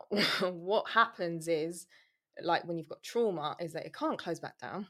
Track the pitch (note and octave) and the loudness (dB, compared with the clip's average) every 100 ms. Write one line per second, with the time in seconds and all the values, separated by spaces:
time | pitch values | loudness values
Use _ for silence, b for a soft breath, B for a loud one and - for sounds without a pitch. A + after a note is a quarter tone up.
0 | - G#3 - - F#3 F3 F3+ G#3+ - A3 | -2 2 2 2 0 0 2 2 4 4
1 | - - E3+ E3 D#3+ D#3+ E3 F3+ - b | 4 2 -2 -2 0 0 0 -6 -14 b
2 | b b _ - F3 E3 E3+ E3+ D#3 - | b b _ -6 0 2 0 -6 -6 -12
3 | - A#3+ A3+ E3 D3 - E3 D#3+ - - | -2 2 2 2 -2 -2 -6 -6 -8 -4
4 | D#4 A3+ F3+ E3 D3 - B2+ F3 | -2 -2 -4 -4 -6 -10 -8 -8